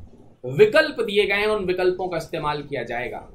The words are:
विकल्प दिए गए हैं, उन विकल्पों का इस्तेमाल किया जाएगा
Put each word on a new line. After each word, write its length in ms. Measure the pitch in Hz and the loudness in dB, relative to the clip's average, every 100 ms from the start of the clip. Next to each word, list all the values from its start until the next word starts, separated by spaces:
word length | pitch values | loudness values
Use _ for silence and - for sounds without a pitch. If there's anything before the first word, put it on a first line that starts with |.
| - - - - 127 | -20 -20 -20 -12 -4
विकल्प 560 | 147 214 302 302 269 | 4 6 6 2 -2
दिए 240 | 208 202 190 | 0 2 2
गए 80 | |
हैं, 140 | 202 214 | 0 0
उन 180 | 214 180 | 0 -2
विकल्पों 420 | 180 185 185 180 | 0 0 0 -4
का 100 | 165 | -6
इस्तेमाल 440 | - 160 147 147 | -6 -4 -4 -4
किया 220 | 139 131 | -6 -8
जाएगा 460 | 113 117 120 101 - | -6 -6 -6 -10 -14